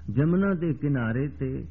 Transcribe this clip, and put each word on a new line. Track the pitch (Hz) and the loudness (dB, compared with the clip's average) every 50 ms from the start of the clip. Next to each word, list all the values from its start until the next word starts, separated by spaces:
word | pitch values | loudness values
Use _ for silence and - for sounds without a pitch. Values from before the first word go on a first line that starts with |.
| - - | -10 -2
ਜਮਨਾ | 101 127 147 165 170 190 196 202 190 | 2 2 4 4 4 4 2 2 2
ਦੇ | 160 170 170 131 | 0 0 -2 -2
ਕਿਨਾਰੇ | 120 143 147 139 127 117 110 113 127 139 147 | 0 0 0 0 0 0 0 0 0 -2 -4
ਤੇ | - - 139 131 131 139 - - | -4 -4 -4 -4 -4 -6 -8 -10